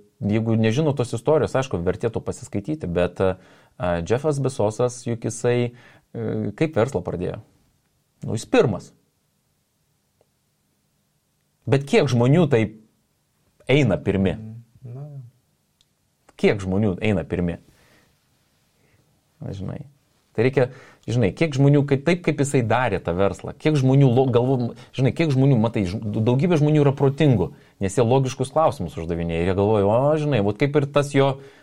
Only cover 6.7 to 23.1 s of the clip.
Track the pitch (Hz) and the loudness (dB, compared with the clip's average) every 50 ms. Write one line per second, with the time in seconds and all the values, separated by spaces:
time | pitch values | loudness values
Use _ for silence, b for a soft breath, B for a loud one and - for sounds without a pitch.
6.7 | - 104 107 131 - 90 87 - 85 87 90 92 92 104 - _ _ _ _ _ | 0 0 -2 0 0 -6 -6 -4 -6 -6 -6 -6 -8 -10 -14 _ _ _ _ _
7.7 | _ _ _ _ _ _ _ _ _ _ - - 104 113 - - - 254 202 127 | _ _ _ _ _ _ _ _ _ _ -10 -6 -6 -6 -6 0 2 2 2 2
8.7 | 95 85 - - _ _ _ _ _ _ _ _ _ _ _ _ _ _ _ _ | 0 -4 -8 -14 _ _ _ _ _ _ _ _ _ _ _ _ _ _ _ _
9.7 | _ _ _ _ _ _ _ _ _ _ _ _ _ _ _ _ _ _ _ _ | _ _ _ _ _ _ _ _ _ _ _ _ _ _ _ _ _ _ _ _
10.7 | _ _ _ _ _ _ _ _ _ _ _ _ _ _ _ _ _ _ - - | _ _ _ _ _ _ _ _ _ _ _ _ _ _ _ _ _ _ -4 0
11.7 | 139 139 143 - 233 226 160 127 120 120 120 127 143 175 175 143 139 113 110 101 | 0 0 0 2 2 2 2 2 2 2 4 4 4 4 4 4 4 2 2 0
12.7 | - - - _ _ _ _ _ _ _ _ _ _ _ _ _ _ _ _ - | -4 -12 -20 _ _ _ _ _ _ _ _ _ _ _ _ _ _ _ _ 0
13.7 | 131 151 139 110 87 - - 104 95 95 98 92 78 - 110 110 113 120 - _ | 2 4 4 2 0 0 -2 -2 0 0 0 0 -2 -4 -10 -14 -16 -18 -20 _
14.7 | _ - - 120 120 131 147 151 143 139 123 117 _ _ _ _ _ _ _ _ | _ -20 -18 -16 -16 -14 -16 -14 -16 -18 -18 -20 _ _ _ _ _ _ _ _
15.7 | _ _ _ _ _ _ _ _ _ _ _ _ _ - - 185 120 104 92 92 | _ _ _ _ _ _ _ _ _ _ _ _ _ 0 2 2 2 2 -2 -2
16.7 | 92 101 113 104 87 - - 107 101 90 76 - 87 90 87 85 82 - _ b | 0 0 2 0 0 -2 -2 -2 0 0 -2 -4 -4 -2 -2 -2 -4 -6 _ b
17.7 | b b b b b b b b b b _ _ _ _ _ _ _ _ _ _ | b b b b b b b b b b _ _ _ _ _ _ _ _ _ _
18.7 | _ _ _ _ _ _ _ _ _ _ _ _ _ _ - - 92 95 98 95 | _ _ _ _ _ _ _ _ _ _ _ _ _ _ -12 -12 -10 -10 -10 -10
19.7 | - - - - _ _ _ _ _ _ _ _ - - 113 131 131 143 123 123 | -10 -12 -14 -18 _ _ _ _ _ _ _ _ -4 0 0 0 2 2 0 0
20.7 | B B B B B B B - 110 123 113 92 - - 165 160 135 127 139 143 | B B B B B B B -4 -2 0 0 0 0 0 -2 -2 2 2 4 6
21.7 | 147 147 143 143 139 135 - 170 170 175 - - 151 143 139 139 - 135 113 110 | 6 4 4 2 0 0 0 0 -2 0 0 -4 -2 -2 -2 0 0 0 0 2
22.7 | 117 120 131 117 98 85 - 87 | 0 0 0 0 -2 -4 -4 -4